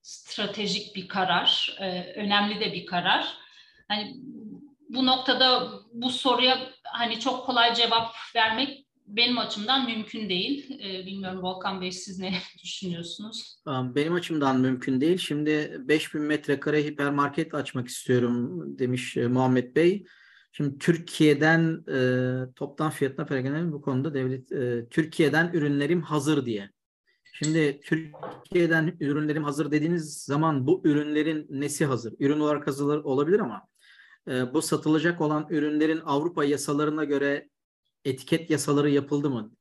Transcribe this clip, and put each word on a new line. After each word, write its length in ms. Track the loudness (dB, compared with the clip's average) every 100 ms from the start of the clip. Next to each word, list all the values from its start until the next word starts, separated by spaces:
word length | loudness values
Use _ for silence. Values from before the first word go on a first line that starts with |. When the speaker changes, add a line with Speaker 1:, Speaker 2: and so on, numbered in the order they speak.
Speaker 1:
stratejik 920 | -18 -20 -14 -6 -6 -4 -4 -4 -6 -12
bir 120 | -6
karar, 680 | -2 2 2 2 2 -2 -4
e, 340 | -6 -6 -8 -6
önemli 440 | 2 2 2 -2
de 140 | -4
bir 120 | -4 -4
karar. 520 | -2 2 2 0 -10 -20 -20 -20 _ _
Hani 280 | -6 -6 -12 -16 -16 -16 -16 -20 _ _
bu 160 | 0 2
noktada 680 | 2 2 4 6 4 0 -10 _
bu 160 | -6 -4
soruya 600 | 0 2 4 4 4 0 -12
hani 360 | -12 -4 -4 -2
çok 260 | -2 -2 0
kolay 300 | 4 4 4
cevap 360 | 2 2 0 -8 -6 0
vermek 500 | 2 2 -2 -6 _ _ -10
benim 300 | 0 2 2
açımdan 480 | -2 -6 0 0 0
mümkün 440 | -4 -6 -8 -4
değil. 500 | -2 -2 -4 -6 -12
E, 220 | -8 -8 -8
bilmiyorum 380 | -8 -8 -6
Volkan 380 | -6 -4 -6 -4
Bey 100 | -6
siz 280 | -8 -12 -8
ne 140 | -6 -6 -8
<laughs> 160 | -16
düşünüyorsunuz? 1000 | -14 -8 -6 -6 -8 -12 -12 -12 -16 -14 -6
Speaker 2:
Am, 300 | -4 -2 -2
benim 180 | 0
açımdan 460 | 0 -2 0 2 4
mümkün 420 | 2 0 0 2
değil. 160 | 2 2
Şimdi 600 | 0 -2 2 0 -2 -8
"Beş 340 | 0 0 0
bin 80 | -4
metrekare 640 | 0 -2 0 -2 2 0
hipermarket 680 | 0 -2 -2 0 0 0 -4 -4
açmak 320 | -4 -6 -6
istiyorum." 760 | -10 0 2 4 0 -2 -6 -10 -4
demiş, 380 | -2 -2 -4 -2
e, 100 | 2
Muhammed 480 | 4 4 2 2 4
Bey. 300 | 4 2 -6 _ -20 -20 _
Şimdi 260 | -4 -4 0
Türkiye'den, 1080 | 2 2 0 2 4 6 6 6 4 0 -4
e, 640 | 0 2 2 0 -2 -6 -8
toptan 340 | -10 -4 -4
fiyatına 360 | 0 -4 -2 -4
perakende 460 | -2 -2 -2 -4
bu 100 | -4
konuda 320 | -2 0 0
devlet, 380 | -2 -2 -4 -6
e, 360 | -4 -2 -2 -2
"Türkiye'den 640 | 0 0 2 4 4 2
ürünlerim 480 | 2 2 2 2 0
hazır." 440 | 0 0 2 2 0
diye. 240 | -6 -8 _ _ _ _ _ _
Şimdi 460 | -6 0 2 2 0
Türkiye'den 1120 | -4 -4 -4 -12 -14 -14 -2 2 4 4 2 -2
ürünlerim 440 | -2 0 0 -2
hazır 280 | -2 -2 0
dediğiniz 520 | 2 2 0 -2 -10
zaman 440 | -4 0 2 2 2
bu 140 | 2
ürünlerin 640 | 4 2 2 0 0 -2 -6
nesi 360 | -6 -6 -2 0
hazır? 280 | 0 -4 -2
Ürün 200 | 0 2
olarak 280 | 2 0 -2
hazır 300 | -2 0 0
olabilir 360 | 0 0 4 2
ama, 280 | 2 -6 _ _ _ -20 -20 _ -4
e, 260 | -2 0
bu 80 | 0
satılacak 600 | 0 0 2 4 2 0
olan 260 | 0 0 -2
ürünlerin 520 | 0 0 2 2 0 0
Avrupa 400 | 0 0 0 0
yasalarına 580 | 0 0 0 0 0
göre 460 | 0 0 2 -2 -6 _ _ _ _ _ -6
etiket 440 | -6 0 -2 2
yasaları 400 | 0 2 2 4
yapıldı 400 | 2 2 -2 0
mı? 220 | -2 -6 _